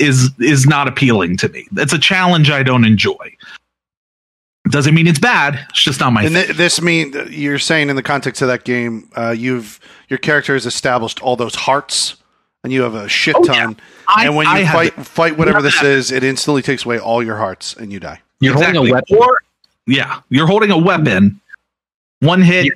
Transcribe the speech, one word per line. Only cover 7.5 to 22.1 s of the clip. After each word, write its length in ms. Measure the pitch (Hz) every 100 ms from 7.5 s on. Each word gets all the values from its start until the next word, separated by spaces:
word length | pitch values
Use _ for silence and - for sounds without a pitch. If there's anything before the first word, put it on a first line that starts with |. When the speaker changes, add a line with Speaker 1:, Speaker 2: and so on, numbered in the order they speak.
| 143
Speaker 2:
saying 320 | - 160 143
in 60 | 135
the 60 |
context 400 | 123 143 135 -
of 60 | 135
that 160 | 123
game, 460 | - 123 120 113 - -
uh, 180 | 117 117
you've, 440 | 123 127 107 - - - _
your 100 | 131
character 340 | 156 147 139
has 140 | 135 120
established 540 | - 135 123 113 -
all 120 | 127
those 200 | 120 117 -
hearts, 580 | - 139 - - - - _ _ _ _
and 100 | 127
you 100 | 131
have 120 | 123
a 140 | 110 107
shit 260 | - - 156
Speaker 1:
Oh, 80 |
yeah. 80 | 349 123
Speaker 2:
ton. 120 | 113 110 - - -
Speaker 1:
I, 200 | 208 151
Speaker 2:
And 100 | 151
when 100 | 160
you 60 |
Speaker 1:
I 60 | 185
have 140 | 180
Speaker 2:
fight, 240 | 160 165 -
Speaker 1:
it. 60 | 131
Speaker 2:
fight 300 | - 165 151
whatever 200 | 160 -
Speaker 1:
Yeah. 40 |
Speaker 2:
this 200 | 143 -
is, 300 | 143 139 127
it 100 | 131
instantly 400 | 131 131 - 143
takes 220 | 123 131
away 140 | 120 117
all 220 | 98 117
your 160 | 113 110
hearts, 360 | 104 92 -
and 160 | - 110
you 60 | 98
die. 220 | 82 76 _ _
Speaker 3:
You're 160 | 135
holding 220 | 131 170 165
a 60 |
Speaker 1:
Exactly. 340 | 123 127 - 403
Speaker 3:
weapon. 100 | 494
Speaker 1:
Or, 140 | 508 - _ _ _ -
yeah, 340 | 233 - - _
you're 180 | 127 160
holding 240 | 202 214
a 80 | 175
weapon. 600 | 170 175 151 95 101 - _ - _ _ _ _ _